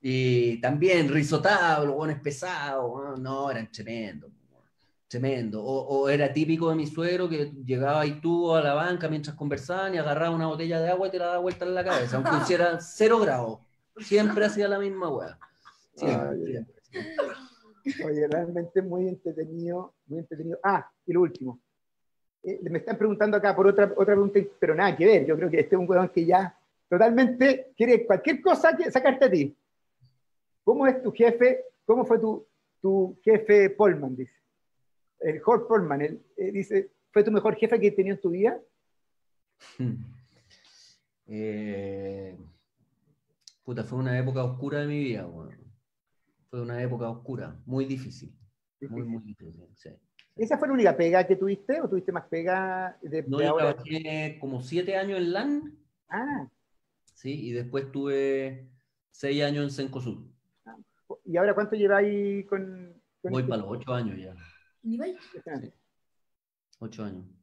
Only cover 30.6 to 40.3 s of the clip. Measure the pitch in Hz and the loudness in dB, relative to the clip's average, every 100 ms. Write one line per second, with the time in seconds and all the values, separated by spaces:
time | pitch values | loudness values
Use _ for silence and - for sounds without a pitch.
30.6 | - 269 269 262 233 - 233 233 247 254 | 0 4 4 2 -2 4 4 6 4 4
31.6 | - _ - 233 247 226 220 220 - _ | -4 _ 2 2 4 4 2 -2 -8 _
32.6 | _ _ 190 190 185 185 - 214 220 208 | _ _ 0 2 0 0 4 4 8 6
33.6 | 196 196 214 160 139 127 131 _ _ _ | 6 6 4 4 -2 -8 -10 _ _ _
34.6 | _ _ _ _ _ _ 165 156 202 233 | _ _ _ _ _ _ -4 -2 2 2
35.6 | 233 220 170 139 147 165 _ - 190 202 | 4 0 2 -2 -4 -6 _ -6 -6 -4
36.6 | 190 202 190 _ _ - 208 208 220 214 | -2 -2 -2 _ _ 2 4 4 2 0
37.6 | 214 233 202 202 190 196 185 175 214 311 | 2 4 2 2 -2 0 -2 2 0 0
38.6 | - _ _ _ _ _ _ _ _ _ | -12 _ _ _ _ _ _ _ _ _
39.6 | - - 127 107 - - _ | -20 -8 -6 -6 -12 -20 _